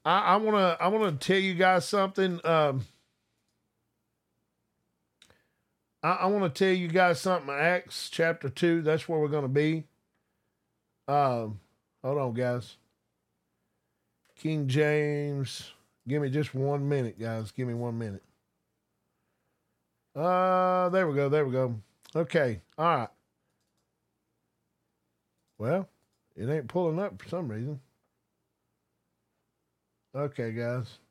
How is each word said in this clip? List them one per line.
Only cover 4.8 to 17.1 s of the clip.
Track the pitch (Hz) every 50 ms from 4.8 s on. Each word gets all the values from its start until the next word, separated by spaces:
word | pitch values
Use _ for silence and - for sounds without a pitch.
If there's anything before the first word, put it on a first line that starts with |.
| _ _ _ _ _ _ _ _ - _ _ _ _ _ _ _ _ _ _ _ _ _ _ _
I, | - 160
I | 180 - 180
wanna | 190 208 208 190 170
tell | - - 196 190
you | 185 185 180 170
guys | 160 185 180 180 170 -
something. | - 190 180 170 143 139 139
Acts | 143 151 170 180 180 - - - - - -
chapter | - - 165 165 165 - - 135
two, | - - 175 170 170 170
that's | 156 151 160 156 - -
where | 170 156
we're | 151 147
gonna | 147 151 139
be. | 127 135 147 151 156 160 160 156 - _ _ _ _ _ _ _ _ _ _ _ _ _ _ _ _ _ _ _ _ _ _ _
Um, | - 139 147 143 135 123 117 113 107 107 98 - _ _ _ _ _ _ _
hold | - 131 143 147
on, | 135 123 113
guys. | 120 123 123 120 123 - - - _ _ _ _ _ _ _ _ _ _ _ _ _ _ _ _ _ _ _ _ _ _ _ _ _ _ _ _ _ _ _ _
King | - - 156 156 151 143
James. | 135 127 151 151 147 151 151 151 147 147 147 147 143 143 139 135 113 - - - - - _ _ _ _ _ _ 123
Give | 139 151
me | 147 135
just | 131 151 147 - -
one | 131 135 139 143 143 139 143
minute, | 143 139 127 113